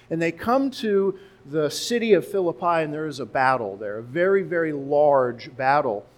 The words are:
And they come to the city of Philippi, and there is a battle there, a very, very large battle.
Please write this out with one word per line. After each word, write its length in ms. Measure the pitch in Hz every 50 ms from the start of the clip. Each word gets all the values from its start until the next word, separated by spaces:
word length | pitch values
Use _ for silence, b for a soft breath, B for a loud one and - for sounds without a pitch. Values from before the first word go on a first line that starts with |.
| b b
And 140 | 165 165
they 100 | 165 170
come 380 | 165 165 - 226 247 269 277 269
to 480 | - - 226 214 202 196 196 190 190 B B B B B B
the 240 | 139 143 160 151 139
city 460 | - - - - 240 240 233 226 196
of 120 | 160 -
Philippi, 580 | - - 196 180 170 - - 185 170 170 165 156
and 100 | 151 147
there 120 | 156 156
is 140 | 156 135 131
a 60 | 123
battle 500 | 104 - 139 131 131 131 123 110 98 98
there, 220 | 98 107 101 104 113
a 40 |
very, 420 | 117 120 131 170 180 196 196 196 180
very 280 | 156 175 170 165 156
large 840 | 147 143 135 139 151 143 151 147 139 135 127 123 120 117 - - 127 123
battle. 480 | 131 131 139 151 143 123 101 104 - - _